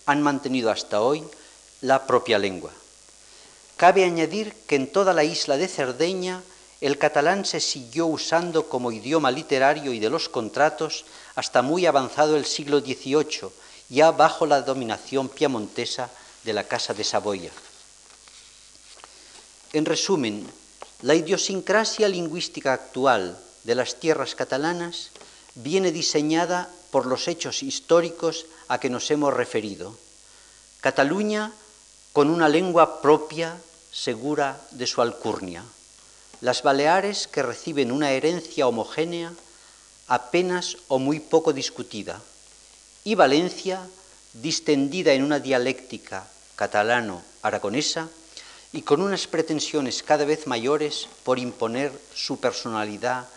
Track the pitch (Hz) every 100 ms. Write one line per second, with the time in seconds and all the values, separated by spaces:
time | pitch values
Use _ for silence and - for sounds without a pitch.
0 | - 147 147 135 131 127 110 101 - 104
1 | 120 156 160 - - - - - 131 135
2 | - 123 117 104 101 90 78 - - -
3 | - - - - - - - - 175 190
4 | 180 170 156 202 214 - - 139 131 190
5 | 190 170 151 165 - 139 185 - 127 127
6 | 170 190 180 185 - - - - 143 143
7 | 151 147 151 196 190 165 - 143 117 143
8 | 165 147 - 165 175 160 151 127 123 110
9 | 120 160 135 131 156 135 135 151 139 113
10 | 110 156 - 131 110 131 151 156 156 -
11 | - - - - - 127 127 180 170 139
12 | 123 - 151 151 123 - 143 143 131 120
13 | 135 147 151 - 95 - - - - 127
14 | 160 147 156 - 160 139 131 131 113 104
15 | - 135 131 - 147 117 104 - 113 -
16 | 123 - - - 117 104 95 120 - 104
17 | 101 107 107 98 85 - - - - -
18 | - - - - - - - - - -
19 | - - - - - - - 156 156 156
20 | - 180 113 104 - - - - - -
21 | 123 165 160 180 - 190 180 214 214 -
22 | 208 180 165 170 - - 139 127 - 127
23 | 135 113 90 90 - - 110 123 120 -
24 | 160 143 127 - 127 135 160 175 170 -
25 | - - - - - 127 127 190 185 165
26 | - 151 151 165 175 180 175 - - 139
27 | 180 - 175 165 139 - 135 - - 170
28 | 170 165 165 160 - - - 127 135 123
29 | - 147 143 123 117 113 107 95 92 110
30 | - - - - - - - - 135 143
31 | 139 190 214 214 214 - - - _ _
32 | _ 147 143 170 156 156 185 170 160 -
33 | 143 151 151 151 165 170 - - - -
34 | 135 113 135 147 139 135 - 123 123 -
35 | 120 - 117 - 92 85 117 - - -
36 | - - - - 123 123 147 139 147 190
37 | 202 202 - 151 127 113 - 143 120 139
38 | 147 131 151 175 - - 131 117 104 -
39 | 165 170 170 170 - - - - - -
40 | - 123 - 170 180 180 170 - - 131
41 | 135 151 - 165 160 135 - - - 110
42 | 87 92 - - - - - - - -
43 | 208 196 139 147 180 - 185 185 185 -
44 | - - - 113 131 - - 143 139 185
45 | 165 135 143 143 131 131 123 131 - 110
46 | - 95 - - - - 101 107 107 120
47 | 110 87 - - 107 101 101 123 151 165
48 | 160 - - - - - - 147 - 147
49 | 196 185 - 160 160 151 - 151 127 -
50 | - 151 147 151 143 117 123 151 151 -
51 | - - - 127 123 - 113 120 143 135
52 | - - - 131 123 - 120 110 104 101
53 | 120 127 123